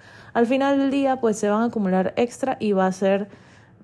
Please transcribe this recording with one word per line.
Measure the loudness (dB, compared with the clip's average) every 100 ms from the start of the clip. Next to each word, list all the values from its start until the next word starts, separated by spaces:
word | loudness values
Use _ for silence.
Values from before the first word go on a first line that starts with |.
| -20 -20 -6
al | 0 2
final | 2 2 2
del | 0
día, | 0 0 0
pues, | -2 0
se | 0
van | 0
a | 0
acumular | -2 0 0 0 -2
extra | -2 -2 -6 -2
y | -2
va | 0 0
a |
ser, | 0 0 0 -2 -14 -20 -20 -20 -20